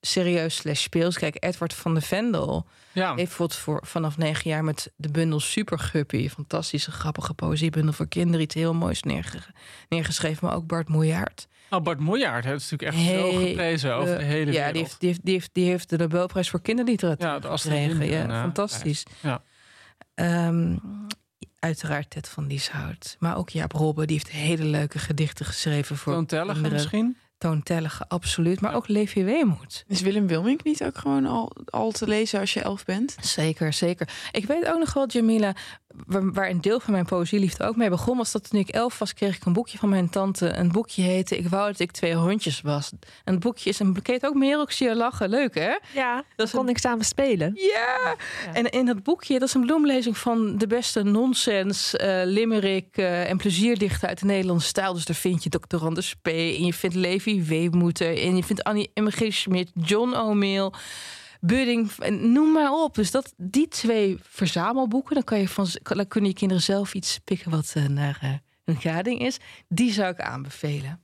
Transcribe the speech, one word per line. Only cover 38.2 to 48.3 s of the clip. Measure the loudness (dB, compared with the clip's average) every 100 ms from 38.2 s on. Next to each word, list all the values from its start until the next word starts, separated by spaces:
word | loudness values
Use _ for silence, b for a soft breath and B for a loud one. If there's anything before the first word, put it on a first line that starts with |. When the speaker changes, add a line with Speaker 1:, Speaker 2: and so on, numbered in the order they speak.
| 0
Speaker 1:
dat | -4 -2
toen | 0
ik | 0
elf | 0 -2 -2
was, | -6
kreeg | -2 -2 0
ik | 0
een |
boekje | 0 0 -2
van | 2
mijn | 2 2
tante. | 0 -2 0 0
Een | 2 2
boekje | 2 0 0
heette | 2 2 0 -2
Ik | 0
wou | 0 0
dat | -2
ik | -4
twee | 0 0 2
hondjes | 2 2 0 -4
was. | -2 -2 -4 -12 B B
En | -2
het | 0
boekje | 0 -2 -4
is | 0
een, | 2 0
ken | 0
je | 0
het | 2
ook, | 2
Merel? | 4 2
Ik | 0
zie | 0 0
je | 2
lachen. | 0 0 0
Leuk, | 2 2 0
hè? | 0 -2 -4
Speaker 4:
Ja, | -2 0 -2
Speaker 1:
Dat | -6 -4
Speaker 4:
dan | -2
Speaker 1:
is |
Speaker 4:
kon | 0
Speaker 1:
een | 0
Speaker 4:
ik | 0
samen | 0 0 0
spelen. | 2 2 4 0 2
Speaker 1:
Ja! | 2 2 0 0 0 -2 B